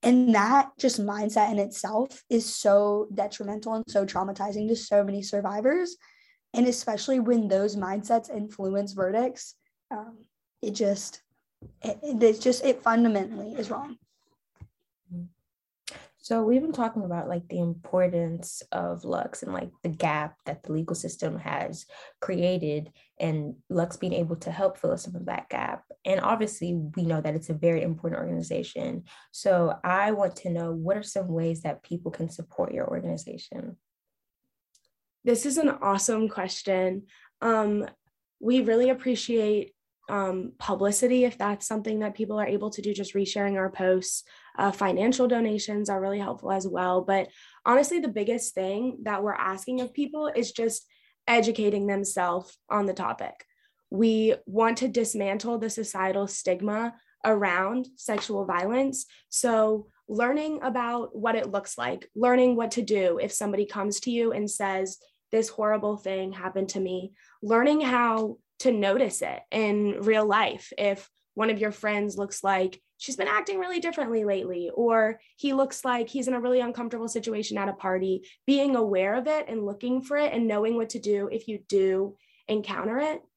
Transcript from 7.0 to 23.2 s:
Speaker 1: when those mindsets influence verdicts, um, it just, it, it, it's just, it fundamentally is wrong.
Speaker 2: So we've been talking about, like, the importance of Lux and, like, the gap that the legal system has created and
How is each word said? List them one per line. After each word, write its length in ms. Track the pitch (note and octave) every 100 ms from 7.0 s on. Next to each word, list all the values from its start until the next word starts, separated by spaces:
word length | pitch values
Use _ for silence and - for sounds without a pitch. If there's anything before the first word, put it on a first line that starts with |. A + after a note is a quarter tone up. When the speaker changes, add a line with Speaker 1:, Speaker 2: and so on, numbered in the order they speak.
| - C4
Speaker 1:
when 300 | A3+ A#3+ G#3+
those 260 | F#3+ G#3 G#3
mindsets 580 | F#3 G3+ G3+ A#3 A3+
influence 600 | A#3 G#3 G#3 G3 G3 G3+
verdicts, 600 | G3 F#3 G#3+ B3 B3+ - - _ _ _
um, 280 | A3 A3 A3+ A3+ _ _ _
it 100 | G#3+
just, 520 | G3+ G#3 G3+ - - _ _ _ _ - _
it, 180 | A3 G#3
it, 220 | D4+ A#3+
it's 160 | A3+ G#3+
just, 240 | B3+ B3
it 200 | C4+ B3+
fundamentally 720 | - A3+ A#3+ G#3 G3 G#3+ G#3 C4
is 140 | G3+
wrong. 280 | A3 C#4+ A#3 _ _ _ _ _ _ - _ _ _ _ F3 F3 _ _ _ _ _ - - - _
Speaker 2:
So 240 | - A3+
we've 180 | A3 B3+
been 120 | D#4
talking 320 | D4+ A3+ A3+ F#3+
about, 240 | E3+ E3+
like, 180 | F3 F3
the 120 | F3
importance 1000 | E3+ E3+ - F#3 F3+ F3 E3+ E3 - - -
of 320 | F3+ F3 F3 -
Lux 380 | - - -
and, 100 | -
like, 180 | - F3+ -
the 80 | F3+
gap 460 | D#3+ D#3+ D3+ D3+ - -
that 160 | D3+
the 120 | -
legal 200 | D#3 E3
system 460 | E3 E3 - D#3+ E3+
has 460 | D#3 - - E3+ - - - _
created 720 | - F3+ F3 F#3 D#3 D3+ D#3 _ _
and 380 | _